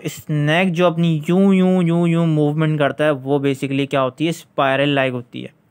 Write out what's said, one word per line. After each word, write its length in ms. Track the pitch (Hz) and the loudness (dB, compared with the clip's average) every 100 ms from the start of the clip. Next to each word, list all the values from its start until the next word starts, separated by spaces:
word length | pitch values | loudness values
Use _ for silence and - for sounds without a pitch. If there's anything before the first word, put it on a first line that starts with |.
| 160 | -8
स्नेक 680 | - - 151 147 160 190 | -12 -6 -2 0 2 0
जो 140 | 165 180 | 2 0
अपनी 360 | 165 170 156 156 | 2 0 0 0
यूं, 240 | 180 196 | 2 4
यूं, 300 | 190 185 185 | 4 2 2
यूं, 260 | 170 170 175 | 2 2 2
यूं 180 | 165 170 | 2 2
मूवमेंट 520 | 151 147 151 156 151 | 2 0 0 0 0
करता 260 | 139 127 | 0 0
है 60 | 151 | -2
वो 280 | 139 131 143 | -2 -2 -2
basically 500 | 139 135 135 139 139 | 0 -2 -4 -4 -2
क्या 120 | 139 | -2
होती 260 | 131 127 160 | -2 -2 -4
है, 60 | |
स्पायरल 560 | 165 - - 139 135 143 | -6 -8 -2 0 2 0
लाइक 240 | 143 131 | 0 -2
होती 300 | 123 120 127 | -4 -10 -14
है, 100 | 123 _ _ | -16 _ _